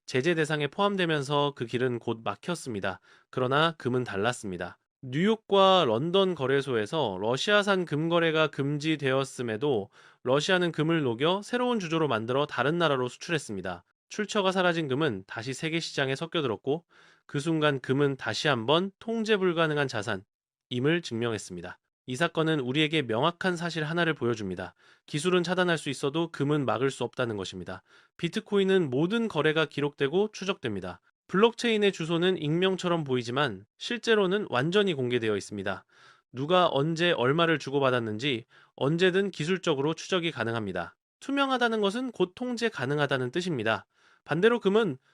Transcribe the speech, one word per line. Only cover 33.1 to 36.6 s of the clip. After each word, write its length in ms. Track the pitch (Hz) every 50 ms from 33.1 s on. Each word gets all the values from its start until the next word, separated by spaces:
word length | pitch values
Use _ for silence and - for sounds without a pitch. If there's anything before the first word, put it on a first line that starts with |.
| 127 127 117 117 120 135 147 135 101 95 101 _ _ _
실제로는 720 | - - 240 226 - 233 226 214 202 180 185 214 202 -
완전히 440 | - 120 131 165 175 214 208 196 165
공개되어 440 | 135 127 123 123 120 113 110 104 101
있습니다. 480 | - - 107 101 95 101 95 90 - _ _ - - - - _ _ _ -
누가 340 | 123 139 151 180 185